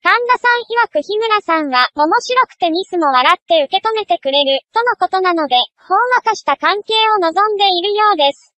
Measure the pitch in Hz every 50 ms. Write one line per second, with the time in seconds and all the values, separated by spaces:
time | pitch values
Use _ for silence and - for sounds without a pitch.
0 | _ 339 392 453 480 480 494 466 - 480 480 480 466 _ 440 466 466 427 - 302
1 | 294 - 403 427 453 453 427 415 - - 330 320 302 285 254 247 254 - _ 285
2 | 294 320 381 480 480 - 494 508 523 - - _ 370 339 320 349 381 _ - 349
3 | 320 285 269 254 254 302 349 - _ _ 339 320 285 262 - 392 - 440 440 440
4 | 403 - 349 320 - 269 269 285 285 269 269 269 _ _ _ 440 466 494 466 _
5 | 370 359 - 381 370 359 349 330 311 269 254 247 247 - _ _ _ - 370 403
6 | 466 - - - - 453 427 - - - 285 - - 320 370 415 - - 440 440
7 | 440 440 427 415 349 330 320 381 403 440 427 392 403 392 370 349 339 415 403 415
8 | 427 415 403 311 285 277 285 _ _ _ _